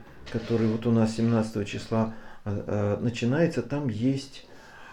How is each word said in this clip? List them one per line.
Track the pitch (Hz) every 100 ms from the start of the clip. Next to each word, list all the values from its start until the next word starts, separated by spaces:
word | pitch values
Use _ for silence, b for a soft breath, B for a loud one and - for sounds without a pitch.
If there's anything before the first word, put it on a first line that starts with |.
| - - -
который | 117 110 113 113
вот | 110 117
у |
нас | 113 110 -
семнадцатого | 113 113 110 107 101
числа, | 110 - 113 110 B B B 107
э, | 101 -
э, | 104 101 101
начинается, | 120 117 120 143 165 135
там | - 143 143
есть | 104 127 135 - - - B B B B